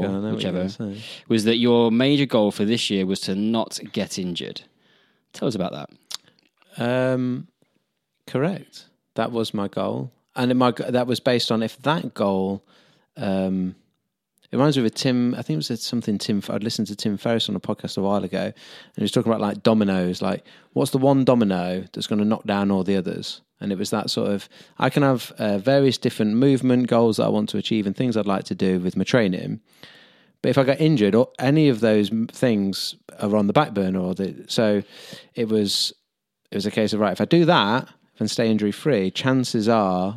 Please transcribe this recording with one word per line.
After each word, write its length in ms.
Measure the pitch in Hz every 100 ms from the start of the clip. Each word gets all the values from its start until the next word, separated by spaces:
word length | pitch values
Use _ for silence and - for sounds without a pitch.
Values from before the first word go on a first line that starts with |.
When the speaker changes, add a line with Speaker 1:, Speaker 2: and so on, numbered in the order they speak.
| 98
Speaker 1:
I 20 |
know 60 |
what 80 | 98
you're 100 | 107 104
Speaker 2:
whichever, 220 | 95 90
Speaker 1:
gonna 120 | 92
say. 340 | 104 107 104 113 - -
Speaker 2:
was 180 | 113 104
that 100 | 117
your 340 | 120 120 117
major 340 | 113 135 143 139
goal 240 | 117 104
for 140 | - 104
this 240 | 113 -
year 140 | 101 92
was 120 | 95
to 120 | -
not 460 | 98 107 113 - - 104
get 280 | - 92 -
injured. 420 | 90 82 - - - _ _ _ _ _ _
Tell 140 | - -
us 80 | 107
about 160 | 87
that. 160 | 73 71 _ _ - _ _ _ _ _ -
Speaker 1:
Um, 640 | 120 127 127 127 127 127 160 _ _ _ _ _ _ _ -
correct. 580 | - 156 196 - - - _ _ -
That 160 | 117
was 220 | 117 110
my 140 | 104 101
goal. 440 | - 98 120 131 - _ -
And 180 | 123 127
my 160 | 123
g-, 120 | 113 -
that 180 | 123 123
was 120 | 117
based 320 | - 120 -
on 100 | 113
if 140 | 113 -
that 300 | 143 165 131
goal, 520 | - 101 95 95 98 - _ _ _ _ -
um, 580 | 101 95 95 95 92 - _ _ _ _ _ _ _
it 40 | 120
reminds 220 | 147 135
me 40 |
of 60 | 110
a 20 |
Tim, 440 | - 135 123 123 123
I 60 |
think 120 | 127 156
it 20 |
was 120 | 147
a, 60 | 117
something 400 | - 120 110 101
Tim, 240 | - 101 -
I'd 140 | 104
listened 240 | 107 - 101
to 80 | 101
Tim 220 | 113 101
Ferriss 320 | 123 113 -
on 60 | 98
a 40 |
podcast 380 | - 104 101 -
a 40 |
while 220 | 98 101
ago, 180 | 95 95
and 120 | 98 - - - - -
he 60 |
was 80 | 104
talking 200 | 131 113
about, 100 | 110
like, 200 | 104 104
dominoes, 600 | - 110 101 95 90 90
like, 220 | 95 95 - - _
what's 180 | 135 139
the 60 | 139
one 260 | 135 139 131
domino 580 | 123 104 92 90 92 92
that's 140 | 107 -
gonna 180 | 107 104
knock 200 | 107 -
down 260 | 101 101
all 120 | 98
the 120 | 92 98
others? 460 | 87 85 - - _ _
And 100 | 101
it 60 | 95
was 120 | 104
that 180 | 110 -
sort 220 | - 104
of, 160 | 101 - - - -
I 100 | 131
can 140 | 147
have, 280 | 139 123 - -
uh, 200 | 110 101
various 380 | 107 139 135 117
different 360 | 123 - 107 110
movement 500 | 139 131 127 123 120
goals 300 | 120 117 107
that 80 | 110
I 40 |
want 200 | 107 110
to 80 | 104
achieve 280 | - 110 101
and 100 | 98
things 200 | 127 110
I'd 80 | 101
like 200 | 95 -
to 100 | 95
do 240 | 95 92
with 160 | 90 92
my 80 |
training. 560 | 92 127 101 90 98 107 - _ - - - _ _ _
But 80 | -
if 80 | 131
I 60 |
get 160 | 131 139
injured, 360 | 156 143 101 107
or 120 | 127 -
any 300 | 127 151 151
of 140 | 113
those 280 | 110 107 98
m-, 160 | 113 117
things 680 | - 131 107 98 92 - - - -
are 160 | 104 107
on 120 | 101
the 60 |
back 200 | 104 151
burner, 260 | 101 92 95
or 160 | 90 92
the, 300 | 95 73 -
so 340 | - 107 104 98 - - - - -
it 140 | 110
was, 420 | 110 101 - - - _ _ _ _ _
it 60 | 101
was 100 | 101
a 60 |
case 220 | 113 107
of, 80 | 104
right, 100 | 104
if 80 | 104
I 60 | 107
do 180 | 170 165
that, 440 | 170 101 123 - _ _ -
and 80 | -
stay 180 | - 113
injury 220 | 107 104
free, 400 | 101 156 120 95
chances 560 | - 135 131 123 117 104
are, 460 | 117 98 90 92